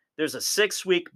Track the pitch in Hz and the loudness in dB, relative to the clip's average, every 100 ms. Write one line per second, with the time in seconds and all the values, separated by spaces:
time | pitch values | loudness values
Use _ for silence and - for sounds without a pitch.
0 | _ - 151 123 - - 208 - 185 175 | _ -4 -4 -2 -2 2 2 0 0 0
1 | 175 | -2